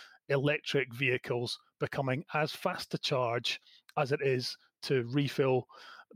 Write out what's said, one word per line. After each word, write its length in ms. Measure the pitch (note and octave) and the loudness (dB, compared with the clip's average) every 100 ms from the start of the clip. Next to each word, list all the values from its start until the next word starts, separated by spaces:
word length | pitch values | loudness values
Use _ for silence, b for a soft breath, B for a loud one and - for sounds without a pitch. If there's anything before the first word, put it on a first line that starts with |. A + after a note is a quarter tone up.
| B B - | B B 0
electric 640 | C#3 C#3+ D#3 - C#3+ B2+ | 2 2 0 0 0 0
vehicles 640 | A#2 C3+ B2 - A#2+ A#2+ - b - | 0 2 2 0 -2 -2 -6 b -6
becoming 440 | D3 - C3+ B2+ - | -4 -2 0 -2 -2
as 160 | D#3 D#3 | -2 -2
fast 380 | - F#3 F3+ - | -2 -4 -4 -4
to 80 | D3+ | -4
charge 600 | - C3+ B2 A#2 A2+ - B B B - | 0 0 0 0 -2 -6 B B B -4
as 160 | C#3 | 0
it 80 | D3 | 0
is 320 | C#3 B2+ B2 - b _ | 2 0 -2 -8 b _
to 220 | - C3+ A#2 | -2 0 2
refill 540 | C#3 C#3+ - C3+ B2+ - B B B - | 0 2 2 4 2 0 B B B -20